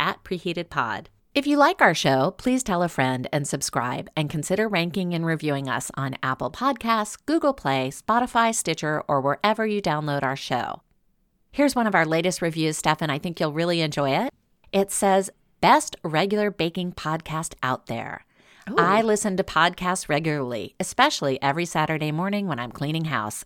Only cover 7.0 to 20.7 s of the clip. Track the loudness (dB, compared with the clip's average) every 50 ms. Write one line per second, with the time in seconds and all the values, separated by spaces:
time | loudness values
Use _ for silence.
7 | -2 -4 -8 -8 _ 0 0 2 2 0 0 0 -2 0 0 0 0 -4 -6 -6
8 | -2 0 2 2 0 2 2 2 2 2 0 -2 -2 -2 -4 -2 -2 -2 -2 -2
9 | -2 0 0 2 2 0 0 2 0 0 0 0 -2 -2 -2 -2 0 0 -2 0
10 | -2 -2 -2 -2 -2 -2 -4 -4 -4 -4 -4 -2 -2 -4 -8 -10 _ _ _ _
11 | _ _ _ _ _ _ _ _ _ _ 0 2 2 2 2 2 0 2 4 2
12 | 2 4 2 2 2 0 0 0 -2 -2 0 0 -2 -2 -2 0 0 0 0 0
13 | 0 -2 -2 -4 -4 -6 -2 -2 -2 -2 0 0 0 0 2 2 0 0 0 0
14 | 0 2 2 0 0 -2 -6 _ _ _ _ _ _ -2 0 0 0 0 0 0
15 | 2 4 4 4 2 0 -8 _ _ _ _ _ 6 6 6 6 4 -2 -8 -10
16 | -6 -2 0 0 2 2 2 0 0 -2 -2 -2 -4 -2 -2 -4 -6 -6 -8 -6
17 | -4 -4 -4 -4 -4 -6 -6 -6 -6 -6 -8 -4 -2 -2 -2 -4 -4 -8 -8 -8
18 | -8 -10 -12 -14 -16 _ _ _ _ _ -20 -18 -12 -2 0 2 4 4 4 4
19 | 4 4 2 2 0 0 0 0 -2 0 2 4 4 4 2 0 -2 -2 -2 -2
20 | -2 -2 -2 0 0 0 -2 -2 -2 -4 -6 -6 -8 -10